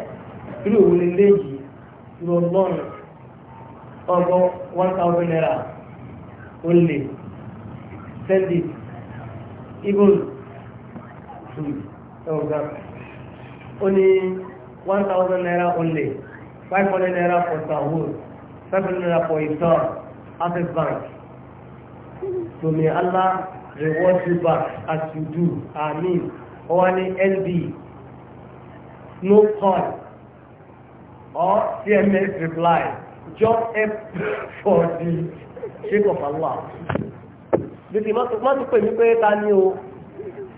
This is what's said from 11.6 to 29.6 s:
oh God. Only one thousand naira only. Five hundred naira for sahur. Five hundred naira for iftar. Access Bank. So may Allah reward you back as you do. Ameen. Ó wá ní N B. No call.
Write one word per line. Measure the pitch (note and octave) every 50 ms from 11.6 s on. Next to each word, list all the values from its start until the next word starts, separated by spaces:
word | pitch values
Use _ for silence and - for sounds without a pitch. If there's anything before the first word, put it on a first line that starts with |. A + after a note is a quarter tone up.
| D3+ C#3+ C#3+ G2+ G2+ - - - - - - - - E3
oh | D#3 D3+ D3+ D3
God. | D3 D3 - - - - - - - - - - - - - - - - - - - - - - - -
Only | G3+ G3 G3 F#3+ F#3+ F#3+ F#3+ F#3+ F#3 F#3 F#3 F#3 - - - - - - - - -
one | F3+ F#3+ G3+ G3+
thousand | G3+ F#3 F#3 F#3 F#3 F#3 F3+ F3+
naira | F3 F3 F3 F3 F3 - E3
only. | E3 E3 D#3+ D3+ C#3 C#3+ - - - - - - - - - - - -
Five | F3+ G3 G3+ G3
hundred | F#3+ F#3 F#3 F3+ F3+
naira | F3+ F3 F3+ F3+ F3 F3 E3
for | D#3 D#3 - C#3+
sahur. | D3+ D3 C3+ D3 D#3+ D#3+ D3 - - - - - - - - - - - - -
Five | - F#3+ F#3+
hundred | F#3+ F#3 F3+
naira | F3+ F3 E3+ E3 - D#3+
for | D#3+ D3+
iftar. | D3+ D3+ D#3 - E3+ E3+ D#3+ - - - - - - - - - - - - -
Access | E3 F3 F3 F3+ E3 - -
Bank. | D#3+ D3+ C#3 - - - - - - - - - - - - - - - - - - - - - - - - - - F#4 G4 F4+ F#4 A2+ - - -
So | E3 D#3+
may | D#3 D#3 D#3 D#3
Allah | D#3 E3+ F3+ F3+ F3+ F#3 F#3 F#3 F#3 - - - - - - - - C#3
reward | D3+ D#3 D#3 D#3+ F3+ F#3 F#3 F3+ F3+ F3
you | F3 E3+
back | E3 E3 D3+ - - - - - - -
as | D#3+ D#3 D#3+ D#3+ D#3
you | D#3 D#3 -
do. | D3+ E3+ F3 E3 - - - - -
Ameen. | D3+ D3+ D3+ D3 D3+ E3+ F#3 F3+ E3 - - - - - - - - - -
Ó | E3
wá | F3+ F#3 F#3
ní | F#3 F#3 F#3+ F#3 F#3 F#3
N | F#3+ G3 G3 F#3+ -
B. | F3 F3+ E3+ D#3 D#3+ - - - - - - - - - - - - - - - - - - - - - - - - - - - - - -
No | F3+ F#3+ G3+ G#3+ G#3+ G#3+ G#3+
call. | -